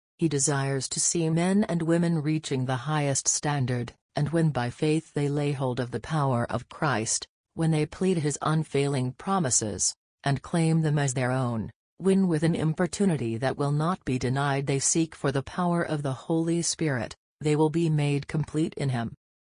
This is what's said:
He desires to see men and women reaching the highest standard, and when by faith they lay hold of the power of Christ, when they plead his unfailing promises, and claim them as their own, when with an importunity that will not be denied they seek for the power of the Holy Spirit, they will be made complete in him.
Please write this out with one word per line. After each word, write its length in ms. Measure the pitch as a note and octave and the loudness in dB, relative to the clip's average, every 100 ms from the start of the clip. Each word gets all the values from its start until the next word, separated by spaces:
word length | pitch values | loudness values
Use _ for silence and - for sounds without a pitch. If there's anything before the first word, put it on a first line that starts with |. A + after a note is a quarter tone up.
| _ _ | _ _
He 100 | E3 | 0
desires 640 | C#3+ C#3 C#3 C#3 C#3 - | 2 0 0 0 -2 -4
to 100 | - | -2
see 300 | - F3 D#3+ | -2 0 2
men 340 | E3 F3+ G3 G#3+ | 2 2 2 2
and 180 | E3+ | 0
women 400 | D#3+ E3+ E3+ E3 | 2 2 2 0
reaching 420 | C#3+ D#3 - C3+ B2+ | 0 -2 0 -2 0
the 100 | B2+ | -2
highest 520 | C#3 D#3 C#3+ C3+ - | -2 0 0 0 -2
standard, 680 | - D3+ C#3+ B2 B2 A#2+ - _ - | -2 -2 0 0 -2 -6 -12 _ -4
and 140 | C#3+ | 0
when 200 | E3 D#3+ | 2 2
by 220 | B2+ A#2+ | 2 -4
faith 420 | - D#3 D#3 - | -2 0 0 -2
they 160 | D3+ C#3+ | -2 0
lay 220 | D3 C#3+ | 0 -2
hold 280 | C3+ C3 B2 | 0 -2 -2
of 120 | B2 | -4
the 80 | A#2+ | -6
power 480 | - D#3 C#3 A#2+ A#2+ | -4 0 2 0 0
of 200 | B2 - | -4 -8
Christ, 580 | - D#3 A2+ G#2+ - - _ _ | -4 -2 0 -2 -4 -6 _ _
when 160 | - D#3+ | -2 0
they 160 | D#3 D3+ | 2 0
plead 320 | - F#3+ F3 | 0 0 2
his 220 | D3 C#3 | 0 -2
unfailing 720 | D3 D#3+ D3+ C#3 C#3 C#3 B2+ | 0 0 0 0 0 0 -2
promises, 840 | - - G3 C#3+ - G#2+ F#2 - - _ _ | -4 -2 0 2 0 0 -2 -4 -4 _ _
and 180 | C#3+ C3+ | -2 -2
claim 400 | - F3 D#3+ D#3+ | -2 0 2 2
them 160 | D#3 D3 | 2 2
as 160 | C#3 | 0
their 180 | C3 B2+ | 0 0
own, 380 | C3 B2 A2+ G#2 - _ _ | 0 0 -2 -6 -12 _ _
when 280 | F#3 F#3+ F#3 | 2 4 4
with 140 | D#3 | 4
an 140 | D#3+ E3+ | 2 2
importunity 840 | D#3 D#3 F3+ - G3 D3+ A#2 A2+ | 0 0 -2 2 2 2 -2 -2
that 200 | C3 B2 | -2 0
will 140 | C#3+ | 0
not 320 | D3 D#3+ F#3 | 0 0 -2
be 140 | - B2+ | -2 -2
denied 480 | B2+ C3+ C#3+ C#3 C#3 | 0 0 0 0 0
they 140 | C#3 | 0
seek 340 | - E3+ D#3+ | 0 0 0
for 180 | - D3 | -2 -2
the 120 | C3+ | -2
power 400 | - - F3 F3 | -4 -2 0 0
of 180 | - D3+ | 0 -2
the 120 | C#3+ | -4
Holy 500 | B2+ - E3 E3 E3 | -6 -2 0 2 0
Spirit, 520 | E3 - D#3+ B2+ G#2 - _ _ | -2 -2 -2 -2 -4 -10 _ _
they 160 | D3+ D3+ | 0 4
will 140 | D#3 | 4
be 200 | D#3+ E3+ | 4 2
made 380 | D#3 C#3+ C#3+ C#3+ | 2 2 0 -2
complete 460 | D#3+ D3 D3+ E3 - | -4 -2 -2 -2 0
in 140 | C#3 | -2
him. 240 | B2 A2+ - _ _ | -2 -4 -8 _ _